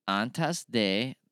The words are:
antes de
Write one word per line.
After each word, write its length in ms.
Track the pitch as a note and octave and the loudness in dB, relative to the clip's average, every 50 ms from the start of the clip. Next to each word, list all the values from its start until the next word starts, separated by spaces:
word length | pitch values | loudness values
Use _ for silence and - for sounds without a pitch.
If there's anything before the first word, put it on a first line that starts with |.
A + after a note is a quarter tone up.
| _ - | _ -2
antes 560 | G2 G2+ A2 B2+ - - E3 D3+ F3 - - - | 0 0 0 -2 -2 -2 -2 -2 -2 -4 -6 -2
de 460 | A2+ A#2 G#2 G2 F#2+ G#2 B2 C3 - - _ _ | 0 2 2 4 2 2 0 -2 -6 -12 _ _